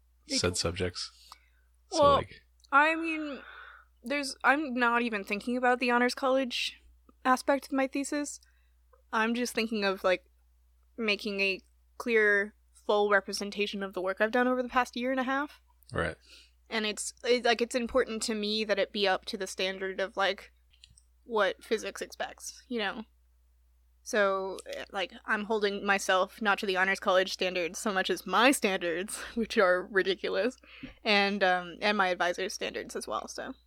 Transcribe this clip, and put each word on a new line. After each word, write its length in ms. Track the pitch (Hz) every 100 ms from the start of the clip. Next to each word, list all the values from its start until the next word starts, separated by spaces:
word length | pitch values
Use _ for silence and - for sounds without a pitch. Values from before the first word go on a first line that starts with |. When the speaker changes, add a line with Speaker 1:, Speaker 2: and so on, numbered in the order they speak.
| _ _ -
Speaker 1:
They 80 | 262
Speaker 2:
said 120 | 92
Speaker 1:
don't. 80 | 90
Speaker 2:
subjects. 520 | - 87 90 - - - - - _ _ _ _ _
So, 100 | 339
Speaker 1:
Well, 100 | 285 277
Speaker 2:
like 260 | - - _ _ _
Speaker 1:
I 240 | 277 302
mean, 460 | 320 330 311 302 254 - - - - - _
there's, 340 | 233 285 277 -
I'm 300 | - 277 311
not 280 | 240 240 240
even 220 | 240 214
thinking 320 | 190 208 220 247
about 240 | 247 247
the 100 | 254
honors 240 | 240 247
college 680 | - 269 262 262 - - - - _ _ _
aspect 420 | - 254 - 277 -
of 60 |
my 140 | 269 269
thesis. 540 | 277 277 294 294 - _ _ _ _ _ _ _
I'm 220 | 233 220
just 200 | 240 240
thinking 300 | - 226 220
of, 200 | 202 190
like, 200 | 185 185 - _ _ _ _ _ _ -
making 440 | 220 202 220 196
a 200 | 196 185 - _ _ _
clear, 560 | - 226 214 202 208 - _ _ -
full 240 | 208 208
representation 720 | 202 196 196 202 202 202 202
of 100 | 196
the 80 | 190
work 160 | 180 190
I've 100 | 214
done 160 | 240 247
over 140 | 254
the 60 | 247
past 260 | 254 247 247
year 140 | 247
and 100 | 262
a 40 |
half. 360 | 254 269 294 - _ _ _
Speaker 2:
Right. 240 | - 165 - _ - - _ _
Speaker 1:
And 160 | 220 214
it's, 260 | 208 - -
it, 200 | - 247
like, 160 | 233 226
it's 140 | 226
important 480 | 254 233 262 - 220
to 120 | 202
me 300 | 220 208 214
that 140 | 214 196
it 140 | 190
be 140 | 208 196
up 180 | 185 -
to 100 | 208
the 100 | 190
standard 540 | - 190 190 190 190
of, 160 | 190 -
like, 360 | 190 196 - _ _ _ - - _ _
what 380 | - 226 196 -
physics 380 | - 220 202 -
expects, 640 | - - 208 - - - -
you 100 | 240
know? 240 | 202 202 220 _ _ _ _ _ _ _ _ _
So, 560 | - 220 196 196 190 185 -
eh, 140 | - -
like, 200 | 202 180 233 -
I'm 180 | 220
holding 420 | 202 220 202 202 202
myself 560 | 196 - 185 190 -
not 160 | 214 196
to 80 | 208
the 100 | 185
honors 240 | 190 190
college 320 | - 185 190
standards 460 | - 185 185 165 185
so 120 | 220
much 200 | 190 185
as 160 | 180 -
my 240 | 185 240
standards, 680 | 294 214 190 175 165 208 -
<laughs> 180 | -
which 220 | - 220 -
are 300 | 185 180 -
ridiculous, 640 | 196 185 185 190 190 214 - - - - -
and, 400 | 240 202 202 202
um, 340 | 190 180 175 165
and 160 | 208 208
my 120 | 185
advisor's 440 | 180 175 180 180
standards 440 | - - - - 214
as 100 | -
well, 220 | 107 -
so. 260 | - - 262